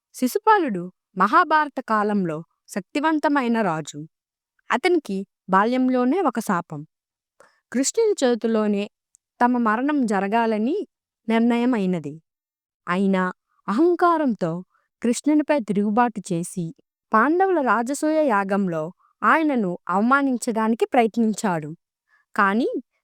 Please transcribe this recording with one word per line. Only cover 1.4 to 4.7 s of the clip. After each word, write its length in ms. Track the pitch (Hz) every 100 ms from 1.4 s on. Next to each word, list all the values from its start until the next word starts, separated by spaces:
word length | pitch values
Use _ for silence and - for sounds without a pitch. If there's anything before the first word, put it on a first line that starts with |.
| 320 311 294 -
కాలంలో 560 | - 214 208 208 175 151 - _ -
శక్తివంతమైన 880 | 208 - 294 311 311 311 285 233 226
రాజు. 380 | 196 160 151 147 160 _ _ _ _ _
అతనికి 480 | -